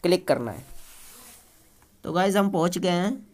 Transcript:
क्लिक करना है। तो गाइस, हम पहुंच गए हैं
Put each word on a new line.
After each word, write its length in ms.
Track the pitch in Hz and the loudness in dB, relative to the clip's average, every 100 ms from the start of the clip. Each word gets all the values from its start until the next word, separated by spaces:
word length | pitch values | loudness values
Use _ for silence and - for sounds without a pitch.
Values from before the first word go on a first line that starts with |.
क्लिक 260 | 170 180 - | 4 2 2
करना 220 | 131 117 | 0 0
है। 220 | 90 - - - - - - - - - _ _ _ _ _ | -8 -14 -16 -18 -20 -20 -20 -20 -20 -20 _ _ _ _ _
तो 80 | - | -4
गाइस, 240 | 165 190 196 | 0 2 2
हम 140 | 202 | 2
पहुंच 280 | 190 170 175 | 2 0 0
गए 120 | 180 | 0
हैं 380 | 175 190 262 - | 0 -2 -4 -10